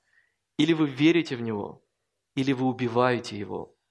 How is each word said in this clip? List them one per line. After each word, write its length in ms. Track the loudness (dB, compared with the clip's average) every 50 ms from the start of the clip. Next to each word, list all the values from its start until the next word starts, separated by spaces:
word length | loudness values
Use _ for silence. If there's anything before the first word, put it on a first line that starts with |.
| _ _ _ _ _ _ _ _ _ _ _
Или 160 | 0 2 2 4
вы 140 | 2 2
верите 480 | 0 2 4 4 4 4 4 0 -2 -6
в 60 | -6
Него, 440 | -6 -6 -6 -6 -8 -10 -12 -18 _ _ _ _ _ _ _ _ _ _ _
или 160 | -2 0 0
вы 140 | 0 0 0
убиваете 720 | -2 0 -2 -2 0 2 2 2 2 0 -2 -4 -8 -10
Его. 400 | -10 -8 -8 -8 -10 -10 -12 _ _ _ _